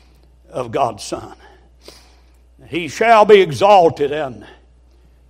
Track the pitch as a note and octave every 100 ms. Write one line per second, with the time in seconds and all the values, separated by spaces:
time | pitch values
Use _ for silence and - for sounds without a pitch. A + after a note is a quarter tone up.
0 | _ _ _ _ _ - B2 A2+ B2+ G#2
1 | - E3+ - - - _ _ _ - -
2 | _ _ _ _ _ _ A#2 D#3 D#3+ -
3 | A#3 A3 G#3 G#3 F3+ C3 G3 G3+ E3 -
4 | C#3+ D3 C#3 G#2+ - - _ _ _ _
5 | _ _ _